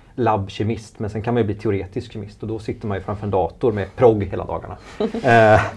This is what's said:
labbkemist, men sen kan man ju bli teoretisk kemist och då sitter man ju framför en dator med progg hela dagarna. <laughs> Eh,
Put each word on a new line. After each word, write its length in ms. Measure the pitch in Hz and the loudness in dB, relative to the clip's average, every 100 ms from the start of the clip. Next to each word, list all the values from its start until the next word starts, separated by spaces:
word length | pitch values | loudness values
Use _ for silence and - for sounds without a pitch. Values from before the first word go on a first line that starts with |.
| _ - | _ -2
labbkemist, 840 | 113 107 98 - 107 113 - - | 0 0 -2 -4 -4 -4 -8 -10
men 100 | 110 | -8
sen 120 | 110 | -6
kan 120 | 110 | -2
man 80 | 120 | 0
ju 20 | 104 | 0
bli 100 | 104 | -2
teoretisk 560 | 113 98 92 127 - | -2 -2 -4 -10 -10
kemist 300 | 110 104 - | -14 -14 -12
och 60 | 107 | -10
då 100 | 110 | -8
sitter 280 | 107 110 110 | -8 -8 -6
man 100 | 95 | -6
ju 60 | |
framför 200 | 95 101 104 | -6 -6 -2
en 60 | |
dator 400 | 98 82 - 127 | 0 0 0 0
med 240 | 104 95 - | 0 -4 4
progg 280 | 113 107 | 4 4
hela 220 | 90 101 85 | -2 -6 -6
dagarna. 320 | 82 90 92 - - | -8 -10 -16 -14 -6
<laughs> 80 | 214 233 | -4 -2
Eh, 380 | 135 117 110 107 101 | 4 6 8 6 4